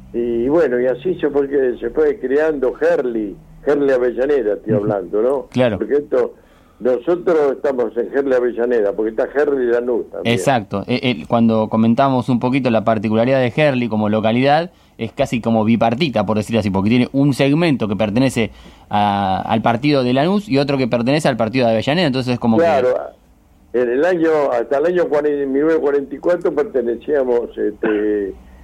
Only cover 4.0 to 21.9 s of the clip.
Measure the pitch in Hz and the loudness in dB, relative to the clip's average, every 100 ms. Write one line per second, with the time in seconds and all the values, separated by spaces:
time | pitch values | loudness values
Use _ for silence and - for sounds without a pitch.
4 | 123 113 135 143 107 98 - 104 104 101 | 0 0 0 0 0 -2 -2 -2 0 -2
5 | 87 101 120 139 - 123 127 98 107 139 | -2 -2 0 -2 -4 -2 0 0 -2 -2
6 | 143 127 120 - _ _ _ _ 110 123 | -2 -2 -2 -6 _ _ _ _ -2 -2
7 | - 175 175 165 147 - 147 131 120 117 | -2 -2 0 2 0 0 -2 -2 -2 -4
8 | 107 131 139 127 123 113 120 123 101 98 | -4 -2 0 0 0 0 0 2 0 0
9 | 110 110 123 135 147 139 120 120 123 117 | -2 -2 -2 0 0 0 0 0 0 -2
10 | - 92 92 117 117 127 101 101 - 123 | -4 -4 0 0 2 0 -2 -6 -4 -2
11 | 127 117 - 117 113 110 107 110 113 117 | -2 -4 -2 0 2 2 0 0 2 2
12 | 139 131 117 120 123 135 127 110 107 113 | 2 0 0 -2 0 0 0 0 2 0
13 | 110 110 120 135 123 151 151 127 120 107 | 0 0 2 2 0 0 0 0 -2 -2
14 | 107 107 107 117 135 147 175 - _ - | 0 0 0 2 2 2 0 -10 _ -12
15 | 113 - 131 123 113 113 107 117 113 120 | -10 -4 -2 -2 0 2 4 4 2 2
16 | 165 113 98 107 101 113 101 95 98 123 | 0 0 0 -2 0 0 0 0 2 2
17 | 123 135 143 123 139 147 175 123 107 101 | 2 2 2 2 2 2 2 0 -2 -2
18 | 107 104 131 120 107 - - - - 104 | 0 2 0 0 -2 -6 -20 -20 -4 0
19 | 104 101 98 92 - 113 120 117 143 143 | 2 2 0 -2 -2 0 0 0 2 0
20 | 123 131 156 202 202 135 143 139 127 120 | 2 0 2 0 0 0 0 0 0 0
21 | 117 147 156 123 110 131 117 113 110 | 0 0 0 0 -2 0 2 2 0